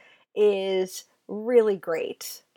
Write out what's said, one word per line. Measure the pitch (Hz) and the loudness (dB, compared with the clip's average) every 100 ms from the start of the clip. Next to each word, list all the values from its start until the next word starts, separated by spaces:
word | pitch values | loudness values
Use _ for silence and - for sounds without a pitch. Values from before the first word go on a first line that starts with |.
| _ _ _ | _ _ _
is | - 208 196 196 190 185 - - _ - | 2 2 2 0 -2 -2 -6 -18 _ -14
really | 202 220 247 214 196 | -10 2 4 4 0
great. | - 165 - - - - _ | -4 -6 -6 -10 -14 -16 _